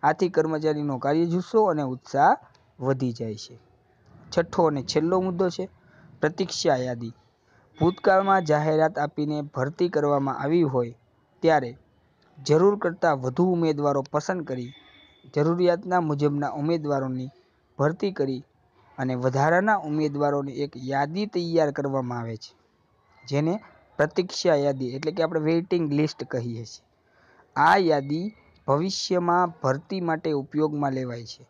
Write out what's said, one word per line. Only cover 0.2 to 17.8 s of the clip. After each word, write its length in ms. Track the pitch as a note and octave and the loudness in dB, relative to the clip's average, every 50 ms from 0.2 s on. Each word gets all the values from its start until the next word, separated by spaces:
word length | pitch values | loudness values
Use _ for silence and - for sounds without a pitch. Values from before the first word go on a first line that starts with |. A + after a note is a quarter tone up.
| F#3+ F3 | 0 0
કર્મચારીનો 680 | F#3 D#3+ D#3 D#3+ D#3+ D#3 D#3 D#3 D3+ D3 D3 D3 C#3 B2+ | 2 2 0 2 0 -2 0 -2 -2 -2 -2 -4 -4 -2
કાર્યજુસ્સો 680 | A#2+ C#3 D3 D#3+ E3+ E3+ E3 F3+ F3+ - - A3+ G#3+ | -2 0 0 2 0 0 0 -2 -4 0 2 2 4
અને 180 | G3 E3 D3+ D3 | 4 2 0 -2
ઉત્સાહ 540 | C3 C3 B2+ _ - - C#3 C#3+ E3+ G#3 - - - _ _ _ _ _ _ | -4 -6 -8 _ -6 0 4 4 4 4 2 -2 -20 _ _ _ _ _ _
વધી 320 | C3 C3 C3+ B2+ C3 B2+ | -2 -2 -2 0 0 -4
જાય 240 | A#2 A2+ A#2 A2+ G#2+ | -4 -4 -8 -8 -8
છે. 240 | G#2 - - B2 A#2 _ _ _ _ _ _ _ _ _ _ - - - - - - | -10 -12 -16 -18 -20 _ _ _ _ _ _ _ _ _ _ -20 -20 -20 -4 -2 -2
છઠ્ઠો 260 | E3+ E3+ - - F3 | -2 0 2 2 2
અને 200 | D#3+ D3 C#3+ B2+ | 2 2 0 -6
છેલ્લો 380 | - - D3+ D3+ E3 F3+ F#3 | -2 -2 0 0 2 0 0
મુદ્દો 280 | F#3 F#3 F3+ E3+ F#3+ F3+ | 0 0 0 0 0 -2
છે 200 | E3+ - F3+ G3 _ _ _ _ _ - - - - - | 0 -4 -10 -10 _ _ _ _ _ -20 -20 -20 -10 -2
પ્રતીક્ષા 540 | - D3+ D#3+ - G3 F3 - - - E3+ C#3+ | -2 -2 0 -2 -6 -6 -4 -2 2 2 2
યાદી. 380 | B2+ B2+ B2+ B2 A#2 A#2+ A2+ A2+ _ _ _ _ _ _ _ _ _ _ _ _ - | 2 0 -4 -6 -8 -8 -12 -12 _ _ _ _ _ _ _ _ _ _ _ _ 0
ભૂતકાળમાં 640 | D#3 E3+ F#3 - _ - F#3+ F#3+ G3 G3 G3 F#3+ F3+ | 0 0 0 2 _ 4 4 4 6 4 4 2 4
જાહેરાત 560 | D3+ D3+ D3 D3+ D#3 D#3 D#3 D#3 D#3+ - - | 2 2 2 2 2 2 2 2 2 2 -2
આપીને 420 | D3 D3 - - D3+ D3 D3+ D3+ | -4 -4 -2 -4 -4 -4 -2 -4
ભરતી 480 | D3 C#3+ _ - C3 C#3 D#3+ - F3+ F3 | -6 -6 _ -4 -4 -4 -2 -2 -2 0
કરવામાં 500 | - D#3 D3 D3 C#3+ C#3 C#3 C#3 B2+ C3 | 0 0 2 2 2 2 0 -2 -4 -4
આવી 220 | C3+ C#3 D#3+ F3 | -2 0 2 2
હોય 360 | E3+ D3 C3 C3 A#2+ A#2 A#2+ _ _ _ _ _ _ _ _ _ - | 2 2 2 0 -2 -2 -6 _ _ _ _ _ _ _ _ _ 2
ત્યારે 340 | D#3+ D#3+ D3 C3 A#2 B2 - _ _ _ _ _ _ _ _ _ _ _ - C3+ | 4 4 4 2 0 -10 -14 _ _ _ _ _ _ _ _ _ _ _ -16 0
જરૂર 340 | C3+ D3 D#3 F3 G3+ G#3 G3+ | 2 4 6 6 4 4 2
કરતાં 420 | - F3+ E3 - - E3+ D3+ C3+ | -2 -4 -2 0 2 2 2 2
વધુ 240 | B2+ C3 B2+ B2+ F3 | -2 -6 0 2 2
ઉમેદવારો 560 | F#3 F3+ E3+ E3 D#3+ D3+ C#3+ D3 D3 C#3+ C#3 | 2 2 2 2 0 0 0 0 0 0 0
પસંદ 420 | C3+ - - D3 D3 - F#3+ F3+ D#3 | -2 -2 -4 -4 -2 -2 -6 -6 -4
કરી 280 | - C3 B2+ B2 B2 C3+ - _ _ _ - _ _ _ _ _ C3+ - | -6 -8 -8 -8 -10 -14 -18 _ _ _ -20 _ _ _ _ _ -6 -2
જરૂરિયાતના 640 | D3 C#3+ D#3+ E3+ F3 F3+ F3 E3+ E3+ G3+ F3+ F3+ F3+ | 0 2 2 2 2 4 2 2 2 0 0 0 0
મુજબના 480 | E3+ D#3 D3+ C#3+ D3 D3 C#3+ C#3+ C#3+ C#3 | 2 0 -2 0 0 0 0 0 -4 -4
ઉમેદવારોની 800 | - D3+ C#3+ D#3 E3+ E3 D3+ D3 C#3+ C#3 C3+ C3 C3 B2+ C3 C3 _ _ _ _ _ _ _ _ _ | -6 -4 -2 -2 -2 -2 -2 -2 -2 -2 -2 -4 -6 -8 -8 -10 _ _ _ _ _ _ _ _ _
ભરતી 320 | - | 0